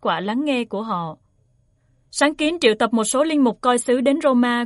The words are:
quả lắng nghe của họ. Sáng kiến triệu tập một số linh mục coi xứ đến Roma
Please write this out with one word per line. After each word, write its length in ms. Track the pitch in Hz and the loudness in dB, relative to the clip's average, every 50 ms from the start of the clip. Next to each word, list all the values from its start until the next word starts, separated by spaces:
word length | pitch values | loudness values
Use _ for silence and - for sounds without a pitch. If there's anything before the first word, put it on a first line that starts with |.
quả 180 | - 208 170 165 | -4 -2 -2 -2
lắng 260 | 180 208 226 262 302 | -2 -4 -2 -2 -2
nghe 200 | 294 269 247 226 | 0 -2 -2 -2
của 180 | - 202 196 220 | -4 -6 -6 -6
họ. 340 | 226 196 175 170 160 156 - _ _ _ _ _ _ _ _ _ _ _ _ _ _ _ _ _ _ | -4 -6 -6 -6 -8 -10 -14 _ _ _ _ _ _ _ _ _ _ _ _ _ _ _ _ _ _
Sáng 240 | - - 285 302 311 | -2 0 0 0 0
kiến 220 | - 302 302 349 339 | 0 -2 -2 0 2
triệu 120 | 277 220 214 214 | 2 2 2 2
tập 140 | 233 226 233 | 0 0 0
một 100 | 226 208 | 0 0
số 200 | - - 262 311 | 0 0 0 0
linh 200 | 330 311 294 262 | 0 2 2 2
mục 180 | 226 - - | 2 0 0
coi 160 | - 247 247 | 0 0 0
xứ 240 | 240 - 262 247 269 | 0 0 0 0 2
đến 180 | 233 277 277 330 311 | 2 0 0 2 2
Roma 420 | 277 254 240 247 240 240 240 240 | 2 2 2 2 0 0 -2 -4